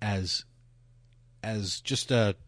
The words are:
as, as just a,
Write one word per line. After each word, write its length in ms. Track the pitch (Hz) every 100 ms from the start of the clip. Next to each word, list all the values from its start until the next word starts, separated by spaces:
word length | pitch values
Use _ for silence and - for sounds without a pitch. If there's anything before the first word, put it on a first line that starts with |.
as, 440 | 107 98 92 - - _ - - - - - - - -
as 360 | 107 107 92 -
just 300 | - 135 -
a, 240 | 123 104 95